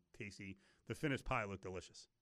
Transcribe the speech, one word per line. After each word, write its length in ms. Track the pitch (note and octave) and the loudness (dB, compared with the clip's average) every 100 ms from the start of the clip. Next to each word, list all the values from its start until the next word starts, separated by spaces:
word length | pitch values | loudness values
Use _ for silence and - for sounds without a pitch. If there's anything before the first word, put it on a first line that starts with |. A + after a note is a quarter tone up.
| _ - | _ -8
tasty. 380 | G#2 - G2 F#2 - - - | -8 -6 -8 -8 -12 -14 -6
The 60 | |
finished 300 | - D#3 C3 | 0 2 2
pie 200 | - B2+ | 4 4
looked 180 | G#2 G2 | 4 -2
delicious. 460 | F#2+ F#2 - - - _ | -2 -4 -4 -14 -18 _